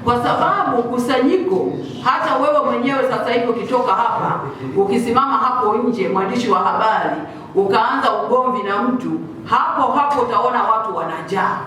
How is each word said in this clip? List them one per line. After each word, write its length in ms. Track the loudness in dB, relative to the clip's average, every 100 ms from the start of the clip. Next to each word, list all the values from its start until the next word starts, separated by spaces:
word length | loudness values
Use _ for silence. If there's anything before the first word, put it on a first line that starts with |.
Kwa 200 | 2 0
sababu 600 | 2 2 2 2 0 0
kusanyiko, 880 | 0 -2 0 2 4 2 2 0 0 -4 -8 -4
hata 320 | 0 0 0 0
wewe 300 | 2 2 2
mwenyewe 340 | 0 0 0 0
sasa 200 | 0 0
hivi 140 | 0 0
ukitoka 440 | -2 0 0 2
hapa, 460 | 2 2 0 -2 -4 -6 -8 -4 0
ukisimama 600 | 2 2 2 2 2 2
hapo 380 | 0 0 0 2
nje, 320 | 0 0 0
mwandishi 400 | 0 0 -2 2
wa 100 | 2
habari, 560 | 2 0 0 0 -2 -4 -8 -14 -4 0
ukaanza 520 | 2 4 2 2 0 0
ugomvi 400 | 2 2 2 0
na 180 | -2 0
mtu, 300 | 0 0 -2 -6 -6 -12 -2
hapo 460 | 0 0 0 0
hapo 300 | 2 0 0
utaona 420 | 0 0 0 0
watu 320 | 0 0 0 -4
wanajaa. 600 | -6 -8 -6 -2 -2 -4